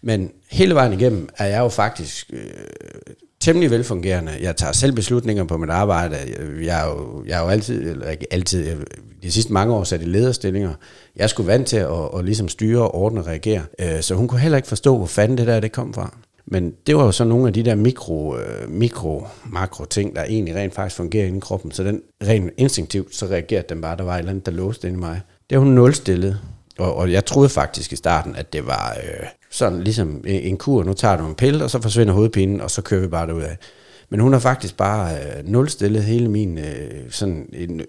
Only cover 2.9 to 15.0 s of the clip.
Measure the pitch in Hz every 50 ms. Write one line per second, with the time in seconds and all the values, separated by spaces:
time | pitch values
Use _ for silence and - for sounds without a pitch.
2.9 | - - - - - _ - _ _ _ - 165 165 175 175 147 117 117 123 120
3.9 | 113 90 85 95 92 90 82 80 76 - - 92 - - - 73 69 - 127 135
4.9 | 135 113 98 - 123 123 117 110 107 101 92 80 85 80 80 76 82 90 104 104
5.9 | 95 82 87 82 76 71 69 62 - - 78 76 71 78 82 82 87 80 78 78
6.9 | 73 73 71 - 55 69 - - - 87 82 87 98 110 107 117 120 - - 82
7.9 | 82 64 - 80 80 80 78 - - 90 87 - 90 90 78 76 82 76 71 -
8.9 | - - - - - - - 87 82 107 113 - 107 95 101 117 120 107 92 -
9.9 | 92 82 82 85 87 104 120 131 120 - - 98 92 101 101 90 76 - - -
10.9 | - - - _ _ - 98 110 - - 104 85 104 127 135 - - 110 92 69
11.9 | 78 85 78 - - 90 90 92 107 104 104 80 - - 110 110 117 120 117 -
12.9 | - 82 95 110 113 107 82 82 82 78 - 110 107 95 80 - - - 92 85
13.9 | 80 80 78 - 92 90 120 123 127 123 135 160 151 135 - - 113 107 - 139
14.9 | 131 117